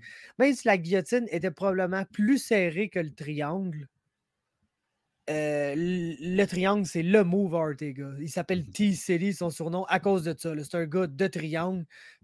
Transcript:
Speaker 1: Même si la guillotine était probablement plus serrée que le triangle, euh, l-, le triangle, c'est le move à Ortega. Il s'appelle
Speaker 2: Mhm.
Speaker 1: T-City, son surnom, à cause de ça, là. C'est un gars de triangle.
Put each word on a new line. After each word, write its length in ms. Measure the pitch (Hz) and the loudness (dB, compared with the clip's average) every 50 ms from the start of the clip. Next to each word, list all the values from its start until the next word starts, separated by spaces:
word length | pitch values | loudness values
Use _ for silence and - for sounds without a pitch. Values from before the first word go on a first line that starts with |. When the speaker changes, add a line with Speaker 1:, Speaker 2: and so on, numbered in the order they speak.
| - - - - - - - | -10 -18 -20 -20 -20 -18 0
Speaker 1:
Même 160 | - 254 285 269 | 2 2 2 2
si 140 | - - | 2 2
la 100 | 226 202 | 2 2
guillotine 480 | 185 160 170 196 190 180 - 233 247 240 208 | 2 2 0 0 0 0 0 0 0 0 0
était 200 | 160 170 160 190 | -2 -2 -2 -2
probablement 540 | 151 - 190 196 190 185 185 180 185 190 196 - - | -4 -2 -2 0 0 0 0 0 -2 -4 -4 -6 -2
plus 240 | - 208 214 277 | 0 2 4 4
serrée 500 | 247 - - 226 202 180 170 151 180 214 | 2 2 2 2 4 4 2 0 -2 -4
que 120 | 190 - 185 | -2 -2 -4
le 140 | 165 151 127 | -4 -4 -8
triangle, 760 | - 147 147 151 147 147 147 165 190 190 180 156 151 143 - _ _ _ _ _ _ _ _ _ _ _ _ _ _ _ _ _ _ _ _ _ _ _ _ _ _ _ - | -10 -10 -8 -4 -4 -4 -2 -2 -4 -4 -4 -6 -8 -10 -14 _ _ _ _ _ _ _ _ _ _ _ _ _ _ _ _ _ _ _ _ _ _ _ _ _ _ _ -4
euh, 440 | 151 151 151 151 147 147 143 139 139 | -2 -2 0 0 0 0 0 0 0
l-, 440 | 156 170 180 185 180 170 165 160 - | -2 -2 0 -2 -2 -2 -4 -6 -6
le 260 | 151 175 185 196 202 | -6 0 2 2 2
triangle, 400 | 190 180 185 185 196 208 208 196 | 2 2 2 2 2 2 2 0
c'est 180 | - - 170 160 | 0 -2 -2 2
le 200 | 175 202 220 196 | 6 6 6 6
move 320 | 175 180 202 202 175 160 | 6 4 2 2 2 0
à 20 | |
Ortega. 540 | 170 160 156 147 - 156 147 127 135 139 135 139 139 | 0 -2 -2 -4 -6 -8 -8 -8 -8 -10 -10 -10 -10
Il 100 | 156 160 | -10 -6
s'appelle 320 | - 180 170 - 185 180 | -4 -4 -2 -2 -2 -2
Speaker 2:
Mhm. 100 | 147 - | -4 -6
Speaker 1:
T-City, 640 | - - 208 208 185 - - - 180 170 185 202 185 | 0 2 2 4 2 2 0 0 0 2 2 0 0
son 160 | - 175 170 | -2 -4 -4
surnom, 360 | 147 - 165 170 170 185 190 | -4 -4 -6 -4 -4 -4 0
à 140 | - 175 185 | 0 0 2
cause 240 | - 202 196 185 156 | 4 2 2 2 0
de 120 | 165 156 | -2 -6
ça, 160 | - - 165 156 | -4 -6 -6 -6
là. 100 | 151 147 | -6 -6
C'est 140 | - - | -4 -4
un 80 | 175 170 | -4 -2
gars 220 | 151 147 185 185 | 0 0 0 0
de 200 | 156 139 131 190 | 0 0 -2 -2
triangle. 580 | 185 - 175 156 156 151 160 170 185 190 185 160 - - - - - - _ | 0 0 -4 -4 -2 -2 -2 -2 -2 -2 -4 -6 -10 -14 -20 -20 -20 -20 _